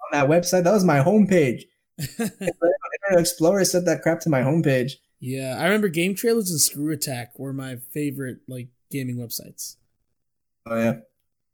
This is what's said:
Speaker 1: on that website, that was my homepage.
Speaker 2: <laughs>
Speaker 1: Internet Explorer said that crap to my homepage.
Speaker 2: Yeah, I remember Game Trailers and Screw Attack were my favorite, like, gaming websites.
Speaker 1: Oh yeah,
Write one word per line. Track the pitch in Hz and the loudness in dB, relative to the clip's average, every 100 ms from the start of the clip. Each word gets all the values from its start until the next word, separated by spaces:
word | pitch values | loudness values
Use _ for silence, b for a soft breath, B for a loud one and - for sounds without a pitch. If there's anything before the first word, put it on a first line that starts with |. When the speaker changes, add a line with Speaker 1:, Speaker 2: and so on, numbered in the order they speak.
| - | -4
Speaker 1:
on | 147 | 0
that | 139 | 4
website, | 170 170 185 | 4 4 2
that | 170 | 4
was | 214 180 | 4 6
my | 143 | 4
homepage. | 160 214 196 180 131 110 - _ _ - | 6 4 6 4 4 0 -10 _ _ -12
Speaker 2:
<laughs> | 139 - | -12 -6
Speaker 1:
Internet | 226 - 294 - 170 571 - - 196 175 | -8 -4 -6 0 0 0 -6 -8 0 2
Explorer | 165 - 160 196 175 | 2 2 2 2 2
said | 180 175 | 2 0
that | 151 | 0
crap | 165 165 | 0 0
to | 165 | 0
my | 135 | 0
homepage. | 123 165 147 127 127 - _ _ | 2 2 2 2 -2 -8 _ _
Speaker 2:
Yeah, | 127 131 131 117 | -8 -6 -6 -2
I | 170 | 0
remember | 214 208 | 0 0
Game | 165 185 185 | 0 -2 -2
Trailers | 233 233 185 | 0 0 -2
and | 151 | -2
Screw | - 143 151 | -2 -2 -6
Attack | 151 147 120 120 - | -4 -6 -8 -10 -12
were | 135 | -10
my | 135 131 123 - | -10 -10 -12 -10
favorite, | 151 147 135 131 - - | -6 -6 -6 -10 -10 -14
like, | 127 123 _ _ | -14 -14 _ _
gaming | 139 127 123 | -8 -6 -8
websites. | 117 - - - - - _ _ _ _ _ _ _ _ - | -8 -12 -14 -16 -16 -16 _ _ _ _ _ _ _ _ -6
Speaker 1:
Oh | 113 | 0
yeah, | 113 110 - _ _ _ _ | 0 -2 -10 _ _ _ _